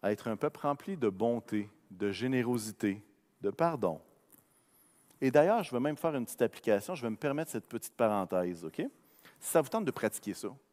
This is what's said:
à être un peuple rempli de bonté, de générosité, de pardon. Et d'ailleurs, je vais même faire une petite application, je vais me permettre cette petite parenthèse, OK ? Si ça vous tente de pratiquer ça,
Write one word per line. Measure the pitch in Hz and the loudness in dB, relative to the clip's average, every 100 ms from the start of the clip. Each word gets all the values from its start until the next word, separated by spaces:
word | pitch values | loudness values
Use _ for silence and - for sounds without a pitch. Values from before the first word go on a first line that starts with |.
à | 101 | -2
être | 104 120 | -2 -4
un | 104 | -2
peuple | 147 - | -2 -2
rempli | 147 143 - 185 | -2 -2 -4 -2
de | 113 | 0
bonté, | 95 117 117 - 107 101 - - | 2 0 0 -2 -4 -4 -10 -20
de | 92 101 | -6 -4
générosité, | 95 127 131 120 123 107 101 104 98 - _ _ _ | -2 0 0 2 0 -4 -2 0 0 -6 _ _ _
de | 101 | -4
pardon. | - 165 151 95 80 - _ _ - _ _ _ _ _ _ _ - | 0 0 2 -2 -2 -8 _ _ -20 _ _ _ _ _ _ _ -2
Et | 135 | 4
d'ailleurs, | 147 165 226 | 6 6 4
je | 180 | 0
vais | 123 | -2
même | 143 147 | -2 0
faire | 165 | -2
une | 143 | -2
petite | 117 - | -4 0
application, | 117 - - 101 - | 0 0 2 2 2
je | 180 | -4
vais | 120 | -6
me | 107 | -4
permettre | 147 143 - | -4 -4 -4
cette | 117 - | -8 -8
petite | 117 - | -10 -8
parenthèse, | - 113 104 90 92 90 85 | 2 2 2 2 0 0 -2
OK ? | 80 - 254 - _ _ - - | -8 -6 -6 -8 _ _ -20 -14
Si | - | 0
ça | 170 | 2
vous | 143 | 2
tente | 226 | 0
de | 170 | -2
pratiquer | - 110 - 104 | 0 -2 -2 -8
ça, | 92 104 135 _ | -8 -8 -12 _